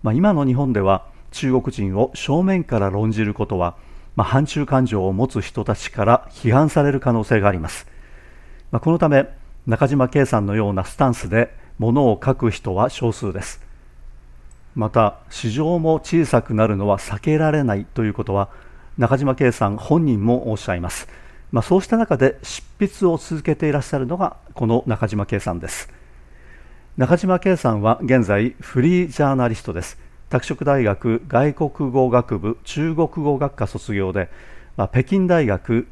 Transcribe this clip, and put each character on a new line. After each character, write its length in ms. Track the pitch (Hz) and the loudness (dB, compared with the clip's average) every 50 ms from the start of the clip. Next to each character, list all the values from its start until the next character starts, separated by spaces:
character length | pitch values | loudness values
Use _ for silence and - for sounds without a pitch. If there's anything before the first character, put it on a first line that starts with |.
| - | 0
ま 80 | 110 | 0
あ、 20 | 110 | 2
今 200 | 135 185 214 196 | 4 4 4 4
の 120 | 151 139 | 4 2
日 100 | 131 127 | 2 2
本 180 | 131 143 131 117 | 2 0 0 0
で 80 | 104 | 2
は、 240 | 95 95 95 92 - - - - - - | 2 2 2 2 0 -10 -20 -20 -20 -18
中 300 | - - - 131 127 131 | -10 -4 -2 2 2 2
国 120 | 127 135 - | 0 -2 -6
人 220 | - 101 95 95 | -4 -4 -2 0
を 160 | 101 120 131 - | 0 0 0 -2
正 280 | - - - 139 165 185 | -10 -4 -2 0 2 2
面 200 | 190 190 180 160 | 2 0 0 -2
か 160 | - 131 107 | -2 -2 0
ら 100 | 101 98 | 0 0
論 220 | 92 104 107 110 | 0 0 -2 0
じ 120 | 107 107 110 | 0 0 -2
る 100 | 104 101 | -2 -2
こ 120 | - 107 | -4 -4
と 120 | - 104 92 | -4 -2 -2
は、 160 | 87 85 - - - - - - - - - | -2 -2 -4 -8 -20 -20 -20 -20 -18 -8 -2
ま 80 | - 104 | -2 0
あ、 40 | |
反 200 | - 120 135 151 | 2 2 2 2
中 180 | 143 - 151 147 | 0 -2 -4 -2
感 220 | - 143 131 131 | 2 2 2 2
情 200 | 113 107 101 92 | 2 0 0 0
を 60 | 95 95 | 0 0
持 140 | 98 127 | 0 -2
つ 140 | 127 - 110 | -2 -2 -4
人 220 | 98 - - 123 104 | -6 -4 -6 -6 -2
た 120 | - 104 | -2 -4
ち 140 | - - - | -4 -4 -10
か 140 | - - 104 | -4 0 2
ら 240 | 101 120 - - - | 4 4 2 2 -6
批 200 | - - - 113 | -18 -4 0 2
判 180 | 110 135 156 151 | 4 4 4 4
さ 120 | - 160 | 4 2
れ 100 | 143 143 | 2 2
る 80 | 139 135 | 2 0
可 140 | - 127 117 | 0 0 0
能 100 | 113 107 | 0 2
性 160 | - 117 110 | 2 2 4
が 80 | 98 | 4
あ 40 | 101 | 2
り 80 | 95 87 | 0 0
ま 100 | 78 76 | -6 -8
す。 160 | - - - - - - - - - - - - - - - - - - - - | -10 -12 -16 -18 -20 -20 -20 -20 -20 -20 -20 -20 -20 -20 -20 -20 -20 -20 -12 -4
ま 60 | - | -4
あ、 20 | 127 | 0
こ 100 | - 160 | 2 2
の 80 | 165 | 2
た 100 | 170 175 | 4 4
め、 220 | 156 147 135 - - - - - - - - - | 4 4 4 4 2 -8 -18 -18 -20 -20 -10 -2
中 200 | - 113 - 143 | -2 0 2 2
島 220 | 131 143 139 131 127 | 2 2 2 2 2
圭 160 | - 147 135 | 4 2 2
さ 140 | - 131 110 | 4 2 0
ん 80 | 101 | 0
の 80 | 101 101 | 0 0
よ 160 | 110 107 101 | 0 0 0
う 20 | 98 | -2
な 100 | 92 92 | -4 -4
ス 120 | - - | -6 -2
タ 100 | - 147 | 0 0
ン 60 | 131 117 | 0 0
ス 160 | - - 92 | -2 -4 0
で 260 | 101 113 117 - - - - - - | 0 0 0 0 -4 -20 -20 -20 -8
物 280 | - 110 117 117 143 139 | -2 0 2 4 4 4
を 140 | 120 104 - | 4 2 2
書 120 | - 135 131 | 0 -2 0
く 160 | - - 113 | 2 0 -2
人 240 | 101 - - 110 92 | -2 -2 -6 -4 0
は 160 | 95 113 135 | 0 0 0
少 220 | - - - 117 | 0 -2 -4 -4
数 200 | 107 - - 101 | -2 -2 -6 -6
で 120 | 87 98 92 | -6 -6 -8
す。 180 | - - - - - - - - - - - - - - - - - - - - - - - - - - | -10 -12 -14 -18 -20 -20 -20 -20 -20 -20 -20 -20 -20 -20 -20 -20 -20 -20 -20 -20 -20 -20 -20 -20 -12 -6
ま 160 | 113 107 107 | -4 -4 0
た、 280 | - 123 110 101 - - - - | 2 4 4 4 0 -4 -20 -18
市 220 | - - - 113 | -14 -6 -6 -4
場 260 | 104 139 156 160 175 | -2 -2 0 0 0
も 180 | 170 160 160 160 | 0 2 0 0
小 300 | 160 - - 170 165 156 | 0 -2 0 0 2 2
さ 160 | 127 - 120 | 4 2 0
く 140 | - - 113 | 0 0 0
な 100 | 107 110 | 2 2
る 100 | 110 104 | 2 2
の 120 | 95 101 | 0 2
は 100 | 104 98 | 0 0
避 220 | 95 - - 104 101 | 0 0 -8 -8 -4
け 180 | - 151 151 | 0 0 2
ら 140 | 151 156 156 | 2 2 2
れ 120 | 151 151 139 | 2 2 0
な 120 | 120 101 | 0 0
い 100 | 101 104 | -2 -4
と 180 | - - - 113 | -6 -4 -2 -2
い 60 | 107 | -2
う 40 | 101 | -2
こ 100 | - 104 | -4 -4
と 100 | - 98 | -2 0
は、 160 | 98 98 - - - - - - - - - - | -2 -2 -2 -6 -20 -20 -20 -20 -20 -20 -14 -2
中 220 | - 123 113 135 127 | -2 2 2 2 2
島 160 | 143 139 131 | 2 -2 0
圭 160 | - 143 123 | 2 2 2
さ 180 | 113 - 110 101 | 2 2 0 -2
ん 80 | 101 | -2
本 280 | 107 - - 147 170 165 | -4 -2 0 2 2 4
人 200 | 147 120 101 101 | 2 0 2 2
も 260 | 113 120 127 - 117 | 2 2 0 0 -4
お 40 | 110 | -6
っ 20 | |
し 100 | 101 - - | -6 -4 -4
ゃ 60 | 92 | -4
い 40 | 87 | -4
ま 100 | 87 85 | -4 -6
す。 180 | - - - - - - - - - - - - | -8 -10 -12 -14 -18 -20 -20 -20 -20 -20 -12 -4
ま 80 | - 117 | -2 -2
あ、 20 | |
そ 160 | - - 180 | 0 2 2
う 40 | 190 | 2
し 60 | 190 | 2
た 100 | - 233 | 2 0
中 200 | 226 226 - 160 | 0 2 0 2
で 200 | 117 131 135 - - | 2 2 2 2 -2
執 220 | - - - - - - - - | -14 -14 -14 -14 -14 -18 -4 -4
筆 260 | 208 196 - - 196 | -4 -4 -2 0 2
を 120 | 175 165 | 2 2
続 240 | 151 - - 165 151 - | 0 -4 -6 -8 -6 -2
け 120 | - 151 | -2 -2
て 140 | - 165 151 | 0 0 0
い 20 | |
ら 80 | 143 143 | 0 -2
っ 20 | 131 | -2
し 100 | - - | -2 -4
ゃ 60 | 139 | -4
る 80 | 131 | -2
の 100 | 120 170 | -4 -2
が、 200 | 180 196 - - - - - - | -2 -4 -4 -4 -10 -20 -20 -6
こ 120 | - 123 | -4 0
の 160 | 110 117 123 - | 2 2 2 2
中 200 | - 113 - - | 0 -2 -2 -2
島 180 | 104 107 104 101 | -2 -2 -4 -2
圭 140 | - 117 101 | -2 -4 -4
さ 140 | - 104 87 | -2 -4 -6
ん 60 | 87 | -6
で 80 | - | -8
す。 220 | 92 - - - - - - - - - - - - - - - - - - - - - - - - - | -10 -10 -12 -12 -16 -20 -20 -20 -20 -20 -20 -20 -20 -20 -20 -20 -20 -20 -20 -20 -20 -20 -20 -20 -14 -2
中 220 | - 127 131 175 | -2 2 2 2
島 220 | 170 - 185 185 175 | 2 2 0 0 2
圭 160 | - 196 185 | 2 0 0
さ 160 | 160 - 120 | 2 2 0
ん 100 | 113 104 | 0 2
は 180 | 101 110 120 - | 2 2 0 0
現 220 | - 123 131 127 113 | 2 2 2 2 4
在 320 | 90 101 101 107 127 - - | 2 2 0 0 -2 -4 -8
フ 220 | - - - 131 | -18 -4 -2 2
リ 260 | 127 165 180 180 180 | 2 4 4 2 0
ー 40 | 160 | -2
ジ 100 | 131 - | -2 0
ャ 100 | 147 139 | 0 2
ー 40 | 135 | 2
ナ 120 | 131 123 | 2 0
リ 80 | 120 113 | 0 -2
ス 80 | - - | -4 -8
ト 100 | - 85 | -8 -8
で 80 | 85 | -8
す。 160 | 95 - - - - - - - - - | -8 -10 -14 -18 -20 -20 -20 -20 -10 -4
拓 160 | - 123 - | -2 -2 -2
殖 180 | - 156 - 147 | -2 -8 -4 0
大 200 | 143 139 139 120 | 0 2 2 2
学 400 | 104 98 - - 117 110 117 - | 0 0 0 0 -2 -2 -2 -4
外 260 | - - 120 139 151 139 | -2 0 2 2 2 0
国 160 | - 160 143 - - 147 131 | -2 -4 -4 -2 -4 -4 -2
語 200 | 120 135 131 127 | 2 2 2 4
学 280 | 117 123 120 - 120 | 2 2 2 0 -4
部 220 | 92 82 107 117 - - | -4 -2 -4 -6 -6 -10
中 280 | - - 147 151 165 160 | -8 -4 -4 -2 -2 0
国 140 | 151 165 | 0 -2
語 300 | 147 - 165 147 147 143 | -2 -2 -2 -2 0 0
学 180 | 131 143 139 - | 0 -2 -4 -2
科 100 | - 113 | -4 -6
卒 300 | 98 - - - - 107 | -6 -6 -10 -8 -4 -2
業 180 | 98 95 92 92 | -2 -2 -2 -2
で、 160 | 101 90 - - - - - - - - - - | -2 -4 -4 -8 -20 -20 -20 -18 -20 -20 -14 -4
ま 100 | - 98 | -4 -4
あ、 20 | |
北 180 | - - 123 123 | 0 0 0 0
京 200 | - 190 196 185 | 2 0 0 2
大 220 | 180 180 165 147 | 4 2 2 4
学 400 | 110 98 90 - - 117 117 - - | 2 0 -2 -2 0 -2 -2 -2 -4